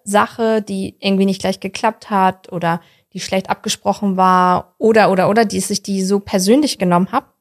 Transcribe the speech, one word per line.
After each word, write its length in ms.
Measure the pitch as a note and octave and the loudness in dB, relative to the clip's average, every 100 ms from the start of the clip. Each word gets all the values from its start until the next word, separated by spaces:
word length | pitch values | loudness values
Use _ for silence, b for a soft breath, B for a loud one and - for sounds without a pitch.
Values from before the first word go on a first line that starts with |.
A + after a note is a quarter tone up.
Sache, 580 | - G3+ A3 - A3+ A3 | -2 0 0 0 -2 0
die 340 | G#3 G3 F#3+ - | -2 -6 -8 -6
irgendwie 260 | G3 G3 G3 | -2 0 0
nicht 140 | F#3+ | 0
gleich 200 | F#3+ F#3+ | -4 -6
geklappt 500 | G3 - A3 G#3+ - | -8 -4 -4 -4 -4
hat 420 | G3+ F#3+ F#3 - | 0 0 -2 -8
oder 280 | F3+ E3+ F3 b b b | -6 -4 -4 b b b
die 80 | F#3 | -14
schlecht 280 | - F#3+ F#3 | -6 -4 -4
abgesprochen 680 | - A3 - G3+ G3 G3+ F#3 | -6 -6 -6 -4 -2 -2 2
war 580 | F#3 F#3 F#3 F3+ - - | 4 4 4 0 -4 -2
oder, 320 | A3 A3 F#3+ | 2 4 4
oder, 200 | F#3+ F3+ | 4 2
oder, 140 | G#3 | 2
die 160 | A3 F#3+ | 0 -2
sich 220 | F#3+ G3+ | -4 -6
die 200 | - G3 | -4 -4
so 180 | F#3+ G3+ | -2 -2
persönlich 580 | G3+ G3+ F#3 C4 D4 - | -2 -2 2 2 2 -2
genommen 340 | F#3 F3 F#3+ | 0 0 0
hab. 220 | B3+ - _ | -2 -6 _